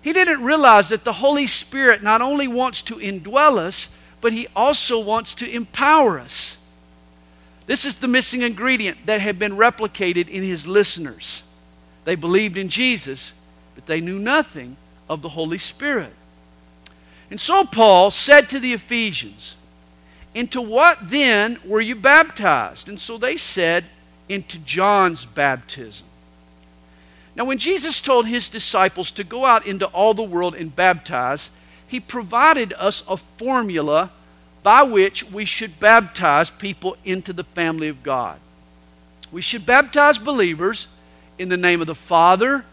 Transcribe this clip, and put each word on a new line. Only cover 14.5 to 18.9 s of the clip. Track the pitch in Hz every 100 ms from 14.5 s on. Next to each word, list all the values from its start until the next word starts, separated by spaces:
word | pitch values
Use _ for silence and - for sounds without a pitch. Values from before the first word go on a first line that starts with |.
| 156 123 135 _ _ _
of | 156
the | 151
Holy | 151 160 180
Spirit. | - - 285 262 139 - _ _ _ _ _ _ - _ _ - _
And | 208
so | - 370
Paul | 381 220 220 185 196
said | - - 294 240
to | 269
the | 247
Ephesians, | 240 -